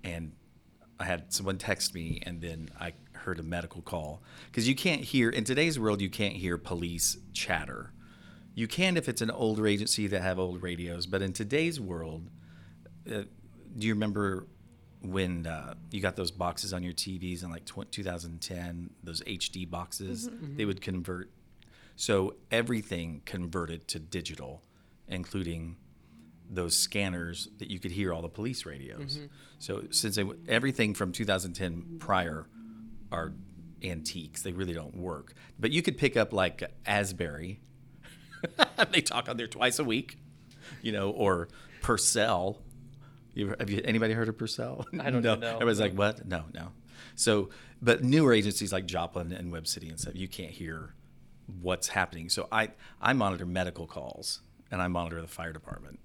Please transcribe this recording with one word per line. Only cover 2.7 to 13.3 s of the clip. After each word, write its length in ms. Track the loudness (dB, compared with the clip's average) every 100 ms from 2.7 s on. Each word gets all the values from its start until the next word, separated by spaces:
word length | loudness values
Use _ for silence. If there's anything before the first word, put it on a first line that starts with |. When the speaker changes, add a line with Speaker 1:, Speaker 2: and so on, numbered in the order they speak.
| -8
Speaker 1:
I 140 | -10 -10 -18
heard 260 | -10 -6 -4
a 40 |
medical 380 | -2 -4 -4 -10
call. 420 | -6 -6 -4 -8 -14 -20 -6
'Cause 160 | 0 2
you 80 | 4
can't 260 | 2 0
hear, 260 | 2 4 6
in 140 | 4 2
today's 340 | 4 4 4
world, 220 | 2 2
you 80 | 0
can't 260 | 0 -2 0
hear 220 | 0 0
police 600 | -2 -2 -2 0 0 0 -6
chatter. 600 | -6 0 0 0 -8 -12 -16 -20 -20 -20 -20 -12 -4
You 120 | -2
can 300 | 2 4 4
if 100 | 2
it's 140 | 0
an 100 | 0
older 340 | 2 2 4 4
agency 420 | 4 4 2 2
that 140 | 2
have 160 | 2 2
old 220 | 0 0
radios, 420 | -4 -4 -4 -4 -2
but 160 | 0
in 100 | 0
today's 480 | 0 0 2 2 -2
world, 500 | -4 -4 -4 -6 -10 -14 -20 -20 -20 -20 -20 -16 -6
uh, 140 | -6 -6